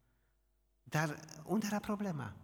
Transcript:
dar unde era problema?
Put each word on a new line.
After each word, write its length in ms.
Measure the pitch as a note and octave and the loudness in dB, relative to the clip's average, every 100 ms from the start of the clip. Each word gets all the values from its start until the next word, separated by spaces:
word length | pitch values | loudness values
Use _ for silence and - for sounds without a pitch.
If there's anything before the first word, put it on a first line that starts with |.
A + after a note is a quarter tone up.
| _ _ _ _ _ _ _ _ | _ _ _ _ _ _ _ _
dar 360 | - D3+ D#3 D3 - - - | -2 2 2 0 -8 -10 0
unde 200 | G3 G#3 | 2 4
era 140 | G#3 | 0
problema? 560 | G#3 G3+ G#3 D#3 A2 F#2+ | 0 0 0 0 -4 -8